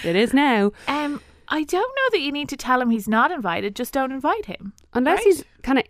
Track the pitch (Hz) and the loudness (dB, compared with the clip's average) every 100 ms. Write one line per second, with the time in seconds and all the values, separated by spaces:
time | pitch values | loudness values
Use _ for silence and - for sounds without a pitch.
0 | 165 175 233 262 294 220 202 - - 285 | -2 2 2 4 4 4 2 -2 -4 -4
1 | 294 294 - _ - 302 302 359 508 539 | -4 -6 -12 _ -6 -6 -2 -2 -2 0
2 | 523 370 285 285 294 277 247 254 247 220 | 0 0 -2 -4 -6 -6 0 0 2 0
3 | 208 220 285 339 190 170 202 202 247 277 | 0 2 2 0 -4 -4 -4 -6 -4 -2
4 | 262 269 294 440 - - 196 - - 240 | -2 -2 -2 -2 -4 -12 -14 -18 -6 0
5 | 269 403 403 339 - _ - 269 - | 2 4 4 2 0 _ 0 0 2